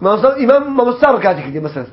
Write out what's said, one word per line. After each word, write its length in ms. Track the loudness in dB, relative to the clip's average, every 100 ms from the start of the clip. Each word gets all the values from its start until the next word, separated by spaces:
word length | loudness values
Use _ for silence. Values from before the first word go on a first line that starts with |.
ما 200 | -2 2
صار 160 | 0 2
إمام 400 | 2 2 2 -2
ما 60 |
مستار 360 | -2 2 2 2
كاتي 220 | 0 -2
كذي 180 | -6 -8
مثلًا. 260 | -8 -10 -10